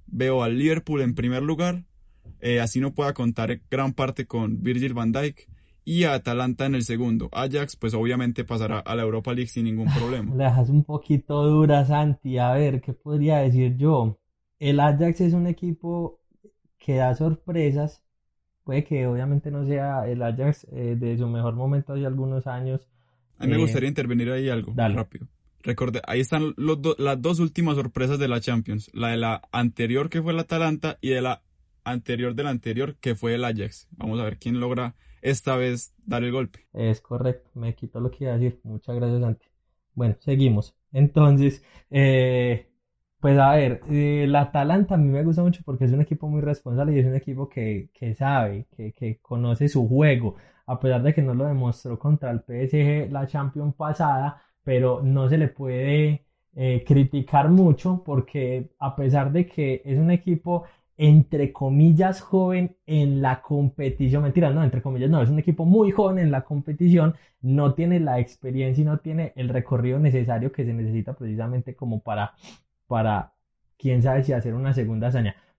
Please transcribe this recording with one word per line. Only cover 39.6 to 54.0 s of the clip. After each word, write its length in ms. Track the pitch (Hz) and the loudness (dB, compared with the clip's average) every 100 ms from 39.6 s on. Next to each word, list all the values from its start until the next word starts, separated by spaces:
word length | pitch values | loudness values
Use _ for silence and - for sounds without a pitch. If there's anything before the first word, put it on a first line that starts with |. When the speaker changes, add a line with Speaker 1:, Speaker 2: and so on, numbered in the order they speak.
| _ _ _ | _ _ _
Speaker 2:
Bueno, 220 | 127 117 - | -2 -2 -2
seguimos. 560 | 143 135 131 104 - _ _ | 0 2 4 2 -2 _ _
Entonces, 720 | 139 147 160 147 139 139 139 _ - - | 2 4 6 6 6 4 0 _ -20 -4
eh, 800 | 139 135 131 127 127 123 117 - _ _ _ _ _ | 2 4 4 4 2 2 -2 -6 _ _ _ _ _
pues 180 | 143 139 | 4 6
a 160 | 135 | 6
ver, 280 | 151 131 123 - | 6 2 -2 -2
eh, 320 | 147 147 147 | 0 2 2
el 100 | 143 | 2
Atalanta 600 | 143 139 147 143 190 190 | 2 2 0 2 2 2
a 40 | 180 | 2
mí 120 | 139 | 2
me 120 | 139 | 2
gusta 200 | 165 165 | 2 2
mucho 180 | 175 175 | 2 0
porque 220 | - 127 | -4 -2
es 80 | 127 | 2
un 80 | 135 | 2
equipo 260 | 147 156 151 | 0 -2 -4
muy 120 | 151 | -2
responsable 540 | 147 147 123 120 147 143 | -2 -4 -4 -2 2 2
y 40 | |
es 60 | 127 | 2
un 80 | 135 | 0
equipo 340 | - 131 139 | -4 -6 -8
que, 400 | 131 110 101 - | -6 -4 -4 -8
que 220 | - 117 | -8 -6
sabe, 520 | 107 135 139 107 101 - | -2 0 0 0 -4 -12
que, 180 | - 110 | -14 -14
que 240 | - 117 110 | -8 -8 -8
conoce 480 | - 120 120 117 143 | -8 -4 0 2 2
su 180 | 139 117 | 2 2
juego. 500 | 131 151 123 107 - - _ - | 4 4 4 0 -6 -16 _ -10
A 140 | 127 | -4
pesar 220 | 131 123 | 0 2
de 100 | 143 | 2
que 80 | 151 | 2
no 120 | 131 | 0
lo 100 | 123 143 | 0 -2
demostró 520 | 139 123 117 127 113 | 0 -2 -4 -8 -4
contra 320 | 147 151 127 | 0 0 0
el 100 | 117 | -6
P 240 | - 120 | -6 -6
S 140 | 131 151 | -2 0
G 320 | 143 147 147 | 2 0 -4
la 160 | 139 139 | -6 -6
Champions 480 | 147 139 147 147 | -4 -6 -4 -4
pasada, 680 | - 151 156 | -4 -4 -2